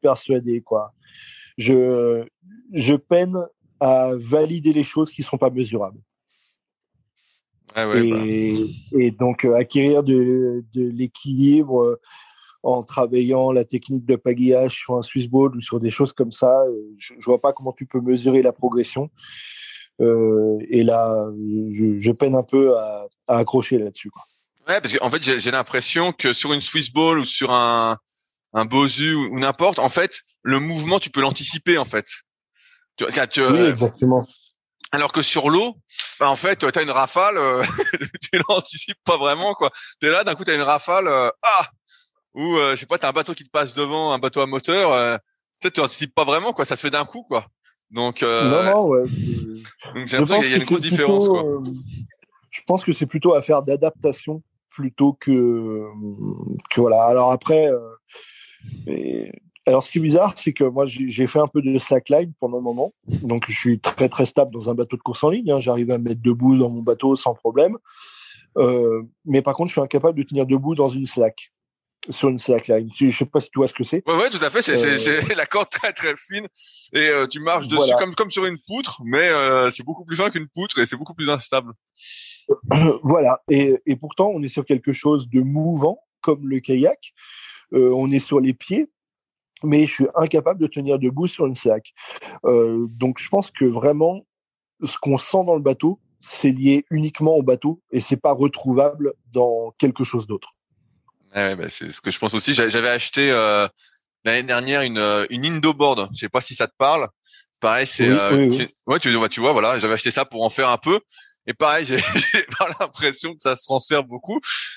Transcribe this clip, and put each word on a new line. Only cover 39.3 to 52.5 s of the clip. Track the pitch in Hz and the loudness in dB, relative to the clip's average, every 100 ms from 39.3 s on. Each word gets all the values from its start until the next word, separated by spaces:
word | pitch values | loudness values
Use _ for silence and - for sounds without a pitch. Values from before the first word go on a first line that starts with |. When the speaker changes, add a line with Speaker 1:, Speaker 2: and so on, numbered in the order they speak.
| 151 202 | 0 -2
Speaker 2:
quoi. | - 143 - - - | -2 -4 -4 -14 -4
T'es | 151 | 0
là, | 175 196 | 2 0
d'un | 156 | -4
coup, | |
t'as | 180 151 | -2 0
une | |
rafale, | 139 147 - 185 180 | 0 0 0 0 2
euh, | 135 120 - | 2 0 0
ah, | 226 196 - _ _ _ _ _ _ - | 0 2 0 _ _ _ _ _ _ -8
où, | 160 165 | -2 2
euh, | 139 131 | 2 -2
je | |
sais | 135 | -4
pas, | 175 | -4
t'as | 143 | -2
un | |
bateau | 156 180 | -2 -4
qui | 165 | -8
te | 135 | -6
passe | 151 135 | -4 -4
devant, | 127 143 156 156 | -4 -4 -2 -2
un | 131 | -2
bateau | 135 143 | -2 -2
à | 135 | -2
moteur, | 135 - 185 180 | -4 -2 0 2
euh, | 127 120 113 - _ _ _ | 2 0 -4 -8 _ _ _
tu | 185 | -6
sais, | |
tu | 160 | -2
anticipes | 139 - 147 | -4 -4 -6
pas | - | -2
vraiment, | 139 156 214 | 0 0 -2
quoi, | 233 143 | -4 -4
ça | 131 | -6
se | |
fait | 147 | -4
d'un | 147 143 | -4 -6
coup, | 233 | -12
quoi. | 233 120 - _ _ _ _ | -6 -6 -6 _ _ _ _
Donc, | 117 120 - | -4 -4 -2
euh, | 120 117 113 | 0 2 2
Speaker 1:
Non, | 156 | 2
non, | 185 208 180 | 2 2 2
ouais. | 127 | 2
Speaker 2:
donc | 127 - - - 110 110 - - - - | 0 -4 -4 -4 -8 -12 -18 -20 -16 -12
Speaker 1:
Je | 123 | -4
Speaker 2:
j'ai | 131 | 0
l'impression | 147 | 2
Speaker 1:
pense | 196 | 2
Speaker 2:
qu'il | 135 | 2
y | 131 | 0
a | |
Speaker 1:
que | |
Speaker 2:
une | 131 | 0
grosse | 175 | -2
Speaker 1:
c'est | 165 | 0
Speaker 2:
différence, | 170 147 202 202 | 2 2 4 2
Speaker 1:
plutôt, | 180 | 2
Speaker 2:
quoi. | 151 | 0
Speaker 1:
euh, | 143 127 127 - - 110 _ _ _ _ | -4 -8 -10 -14 -16 -16 _ _ _ _